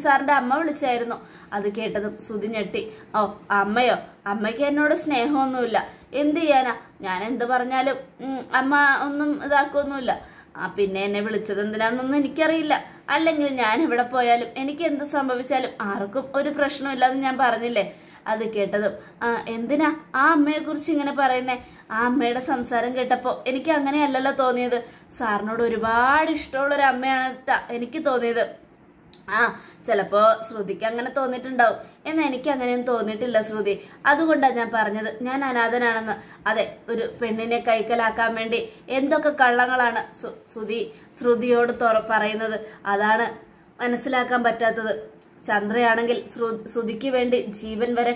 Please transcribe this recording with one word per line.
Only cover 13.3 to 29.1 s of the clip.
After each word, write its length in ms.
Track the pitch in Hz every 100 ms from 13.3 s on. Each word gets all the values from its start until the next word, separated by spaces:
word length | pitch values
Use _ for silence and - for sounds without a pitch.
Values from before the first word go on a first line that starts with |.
| 311 285 262
ഞാൻ 200 | 220 233
എവിടെ 200 | 320 240
പോയാലും 440 | 247 262 240 240 240 -
എനിക്ക് 260 | 269 294 330
എന്ത് 140 | 285 294 294
സംഭവിച്ചാലും 560 | 262 247 254 269 247 -
ആർക്കും 440 | 208 202 202 269 - 277
ഒരു 140 | 294
പ്രശ്നമില്ലാന്ന് 760 | 285 285 - 269 254 254 269
ഞാൻ 140 | 269 247
പറഞ്ഞില്ലേ? 480 | 254 226 233 226 190 - - - -
അത് 260 | 220 220
കേട്ടതും, 400 | 214 196 208 208 - - - 240
ആ, 200 | 233 -
എന്തിനാ 480 | 226 233 285 302 311 - 254
ആ 160 | 294
അമ്മയെ 280 | 320 285 302
കുറിച്ച് 300 | 285 302 -
ഇങ്ങനെ 220 | 294 285 285
പറയുന്നേ? 360 | 262 254 254 247 - - -
ആ 80 | 220 240
അമ്മയുടെ 340 | 254 240 247
സംസാരം 520 | 254 262 240 240 233 254
കേട്ടപ്പോ 460 | 247 247 254 208 -
എനിക്ക് 240 | 262 320
അങ്ങനെയല്ലല്ലോ 600 | 302 277 294 294 262 262
തോന്നിയത്. 520 | 269 254 247 247 240 240 - - -
സാറിനോട് 440 | 233 202 214 233 233
ഒരുപാട് 640 | 220 220 233 254 294 320
ഇഷ്ടമുള്ളൊരു 540 | 302 - 262 277 285 277
അമ്മയാണ് 480 | 247 269 262 262 254
ട്ടാ 180 | - 240 -
എനിക്ക് 360 | 240 240 311 294
തോന്നിയത്. 380 | 247 233 233 - - - - - _ -